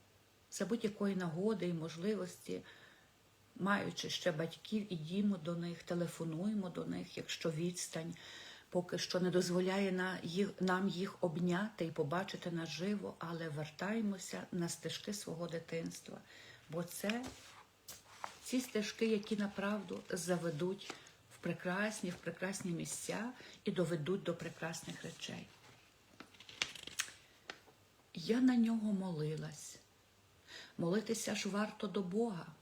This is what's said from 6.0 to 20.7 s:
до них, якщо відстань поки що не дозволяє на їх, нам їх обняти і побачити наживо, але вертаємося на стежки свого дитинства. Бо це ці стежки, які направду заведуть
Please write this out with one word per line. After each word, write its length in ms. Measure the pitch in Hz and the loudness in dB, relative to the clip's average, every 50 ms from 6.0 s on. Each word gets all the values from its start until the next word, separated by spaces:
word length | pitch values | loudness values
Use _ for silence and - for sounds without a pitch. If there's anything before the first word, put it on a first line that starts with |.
| 175 170 - - 165 165 160 156 180 208 220 208 185 180 | 0 0 -2 -2 -4 -2 -2 0 0 0 2 0 0 -2
до 160 | - - 165 | -2 -2 -2
них, 320 | 165 180 180 180 - - | -2 -2 -4 -4 -6 -6
якщо 340 | - - - - - - 170 | -6 -6 -4 -4 -2 0 0
відстань 640 | 156 156 170 180 180 175 - - - 160 160 170 170 - - - - - - - - - - - | 2 2 0 0 0 -2 -4 -4 -4 -4 -4 -4 -6 -8 -12 -14 -14 -14 -14 -14 -16 -18 -8 -2
поки 280 | - 180 175 - - 170 | 0 2 2 2 0 0
що 220 | - - - 185 | 0 2 2 4
не 100 | 185 180 | 4 6
дозволяє 640 | 170 180 180 175 175 180 185 185 190 196 202 190 185 | 6 6 6 6 4 4 4 4 4 4 4 4 4
на 260 | 185 185 185 185 180 - | 2 2 0 0 -2 -4
їх, 260 | 170 165 185 202 196 - - | 0 2 4 4 2 2 2
нам 280 | 180 185 185 185 196 196 | 4 4 4 4 4 2
їх 280 | 165 170 196 190 - - | 2 2 -2 -2 -2 0
обняти 640 | - 180 156 170 175 175 175 175 208 220 - - 175 | 0 2 2 4 4 4 4 4 2 0 0 -2 -2
і 60 | 165 | 0
побачити 600 | 165 - 156 139 165 180 190 190 - 175 - 180 | 2 0 2 2 2 0 0 -2 -4 -6 -4 -2
наживо, 640 | 170 165 165 156 151 147 170 202 208 196 180 196 - - | -2 -2 -2 -2 -4 -2 0 0 0 0 -2 -4 -6 -6
але 300 | 165 165 170 160 165 165 | -6 -4 -4 -4 -4 -4
вертаємося 960 | 147 147 151 151 - - 175 190 214 233 220 202 196 185 - - - 180 - - - | -4 -4 -4 -6 -6 -4 -2 0 0 2 2 0 0 -2 -4 -6 -6 -6 -6 -4 -2
на 160 | 180 170 170 | 0 0 0
стежки 460 | - - - 160 160 - - - 208 | -2 -2 -4 -4 -6 -4 -4 -4 -6
свого 320 | 202 - - 165 160 175 | -4 -4 -6 -4 -4 -4
дитинства. 720 | 165 160 165 165 - 165 165 170 180 175 - - - - - - - - - - - - - - - | -4 -4 -4 -4 -4 -4 -4 -2 -4 -6 -8 -10 -12 -12 -14 -14 -16 -20 -20 -18 -18 -20 -18 -12 -6
Бо 140 | 156 165 170 | -4 -4 -2
це 420 | - - - - 202 220 240 254 262 - - - - - - - - _ _ _ - - - - - - - - - - - - | -4 -4 -2 0 2 2 0 -2 -6 -10 -12 -16 -18 -18 -20 -20 -20 _ _ _ -16 -16 -16 -18 -20 -14 -10 -10 -10 -10 -10 -6
ці 160 | - - 262 | 0 0 0
стежки, 460 | 254 - - 214 208 - - - 226 | 0 2 0 0 0 0 0 2 4
які 300 | 226 220 202 208 - 220 | 4 4 4 2 2 0
направду 640 | 202 208 202 - - 196 202 208 214 190 175 - - - - | 2 2 0 0 0 0 2 2 0 -2 -4 -6 -6 -4 -2
заведуть 840 | - 185 165 170 180 170 165 170 151 147 175 180 | -2 0 2 2 2 4 2 2 0 2 2 0